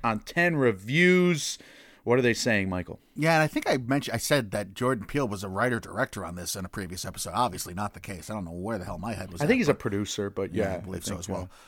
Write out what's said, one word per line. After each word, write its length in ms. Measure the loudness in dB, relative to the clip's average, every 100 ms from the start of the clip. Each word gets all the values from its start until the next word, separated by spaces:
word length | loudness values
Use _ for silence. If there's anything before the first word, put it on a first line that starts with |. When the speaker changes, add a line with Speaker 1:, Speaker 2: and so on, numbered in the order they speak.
Speaker 1:
on 180 | -2 -2
ten 360 | -2 2 2 4
reviews. 1000 | 4 2 2 6 6 8 6 2 -2 -6 -12 -20 -20 -6
What 160 | 2 4
are 40 |
they 120 | 4
saying, 360 | 4 2 2 2
Michael? 300 | -2 -4 -10 _
Speaker 2:
Yeah, 200 | 0 4
and 80 | 4
I 40 | 4
think 220 | 2 0
I 80 | 0
mentioned, 380 | 0 0 0
I 40 | -2
said 340 | 2 2 2
that 200 | -4 -6
Jordan 300 | -2 0 0 -2
Peele 220 | -2 0
was 160 | -2
a 40 | -4
writer-director 760 | 0 0 0 -2 -4 -4 -4
on 100 | -8
this 220 | -8 -6 -6
in 80 |
a 40 | -8
previous 360 | -8 -8 -8
episode. 280 | -8 -8 -4
Obviously 400 | 0 0 -2 -8
not 180 | -6 -6
the 80 | -8
case. 300 | -12 -10 -8
I 40 |
don't 120 | -8 -8
know 60 |
where 260 | -6 -6 -6
the 80 | -6
hell 120 | -8
my 140 | -6
head 180 | -6 -8
was 120 | 0
Speaker 1:
I 20 |
Speaker 2:
at, 40 | 2
Speaker 1:
think 100 | 4
he's 100 | 2
a 60 |
Speaker 2:
but 60 | 2
Speaker 1:
producer, 500 | 0 -2 -2 -4 -4
but 240 | -4 -2
Speaker 2:
Yeah, 160 | 0 0
Speaker 1:
yeah, 40 | -2
Speaker 2:
I 20 |
believe 240 | -6 -8
Speaker 1:
I 20 |
Speaker 2:
so 60 | -6
Speaker 1:
think, 100 | -6
Speaker 2:
as 80 | -6
well. 140 | -6
Speaker 1:
uh, 40 | -8 -14